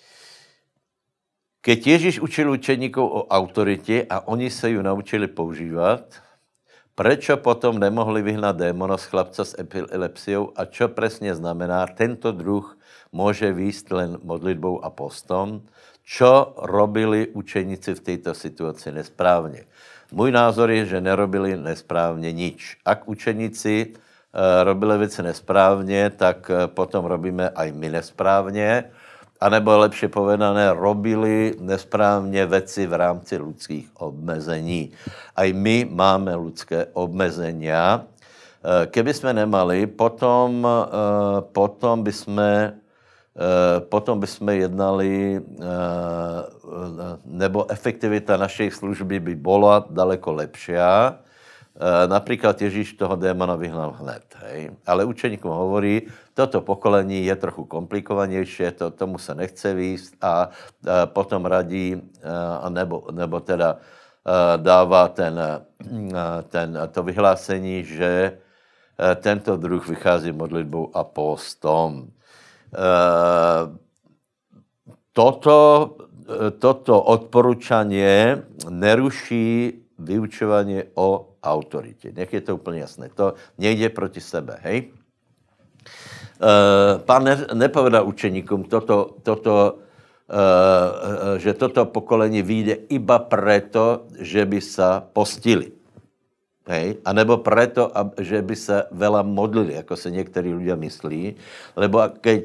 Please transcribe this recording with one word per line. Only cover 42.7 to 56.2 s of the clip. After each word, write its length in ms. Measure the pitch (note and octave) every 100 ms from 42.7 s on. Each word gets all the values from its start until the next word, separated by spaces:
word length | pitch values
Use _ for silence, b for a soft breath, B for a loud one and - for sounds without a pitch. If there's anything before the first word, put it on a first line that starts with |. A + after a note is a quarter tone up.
| G#2+ b b b b b E2+
eh, 440 | F2+ F2+ F2+ F2
potom 400 | F2 G#2 G#2+ G#2+
by 60 | G2
jsme 300 | - G#2 G2
jednali, 560 | F#2 F#2 G2 F#2+ G2 G2 G2 G2
eh, 280 | - - F2+ F2+ F2 F2 F2 E2+ E2+ E2+ - - - E2+ F2+ E2 F2 E2+ B1+
nebo 420 | F2 F#2+ G2+ -
efektivita 680 | G#2 B2 A2+ A2 G#2 G2+ F#2+
našej 340 | G2 - G#2
služby 500 | - G2 G2 F#2+ G2
by 140 | F2
bola 500 | E2+ D#2 G2 G#2 G#2 G#2
daleko 420 | E2 F#2 F2+ F2+
lepšia. 880 | D2+ D2+ - - F2 F2 G2 B2+ E3 b b b b b
Eh, 320 | - F2+ F2 F2+
například 560 | G2 G2+ A#2+ A2 -
Ježíš 320 | G#2 G2 G2+
toho 240 | - F#2 F#2
démona 400 | F#2 F2+ F2+ F2
vyhnal 400 | E2+ D#2+ D#2 -
hned, 240 | C#2 A1+ _ - -
hej. 240 | D2+ D#2 - -
Ale 180 | F2+
učeníkům 460 | A2 A2+ B2 G#2 F2+
hovorí, 560 | E2 F#2 G#2 G2+ G#2+ A2+ B